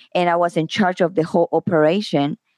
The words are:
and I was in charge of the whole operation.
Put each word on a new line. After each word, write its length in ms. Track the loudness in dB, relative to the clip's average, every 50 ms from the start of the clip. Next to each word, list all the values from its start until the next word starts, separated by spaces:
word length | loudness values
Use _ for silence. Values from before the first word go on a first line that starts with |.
| -18 _ -4
and 140 | -2 0 0
I 60 | 2
was 220 | 2 0 0 0 -2
in 100 | -4 -4
charge 340 | -2 0 0 0 0 0
of 140 | -2 0 0
the 80 | -2 -2
whole 260 | 0 0 0 0 0
operation. 840 | 0 -2 -2 0 2 2 2 2 2 0 -2 -2 -2 -2 -2 -2 -4 -8 _ _ _